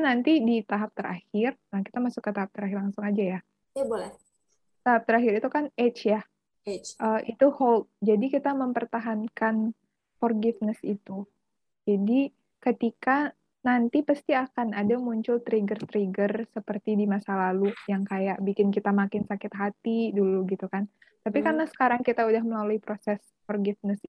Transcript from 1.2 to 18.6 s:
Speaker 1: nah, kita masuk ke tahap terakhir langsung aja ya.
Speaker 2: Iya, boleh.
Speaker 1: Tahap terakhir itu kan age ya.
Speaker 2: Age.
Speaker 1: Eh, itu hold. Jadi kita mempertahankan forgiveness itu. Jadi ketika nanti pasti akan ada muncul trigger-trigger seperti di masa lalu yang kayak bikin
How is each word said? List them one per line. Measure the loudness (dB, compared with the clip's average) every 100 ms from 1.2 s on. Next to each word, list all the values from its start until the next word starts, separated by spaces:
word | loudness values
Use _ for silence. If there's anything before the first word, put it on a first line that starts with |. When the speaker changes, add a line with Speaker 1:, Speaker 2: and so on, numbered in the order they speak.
| _ -2 -2 -2 -6
Speaker 1:
nah, | -6
kita | -4 -4
masuk | -4 -4
ke | -6
tahap | -4 -6
terakhir | -6 -6 -4
langsung | -4 -4 -2
aja | 0 0
ya. | -4 -10 _ _
Speaker 2:
Iya, | -6 -4
boleh. | -4 -6 -14 _ _ _ _ _ _
Speaker 1:
Tahap | 2 2 4
terakhir | 2 4 2
itu | 0
kan | -2 -4
age | 0 0 0
ya. | 0 0 -2 _ _ _ -10
Speaker 2:
Age. | -8 -10 -6
Speaker 1:
Eh, | -2 -2 -4
itu | 4 4
hold. | 4 4 4 0 -4
Jadi | 2 2 2
kita | 0 0
mempertahankan | -2 -2 -2 -4 -6 -4 -4 -6 -2 0 2 0 -4 _ _ _ -4
forgiveness | 0 2 0 0 -4 -4
itu. | -4 -6 -6 -12 -12 _ _ _ _ _
Jadi | 0 0 2 2 0 _ _ _
ketika | -2 0 -2 -2 0 0 0 -6 _ _
nanti | 0 2 2 0
pasti | 2 0 2
akan | -2 0 -4 -4
ada | 0 0 0
muncul | 0 -4 0 -2
trigger-trigger | 0 0 0 -4 -4 -2 -2 0 0 -2 -6
seperti | -10 -6 -6 -2
di | 0 2
masa | 0 -2 -2
lalu | 0 2 0 -2 -4
yang | -2
kayak | -2 -2 -2 -2
bikin | -2 2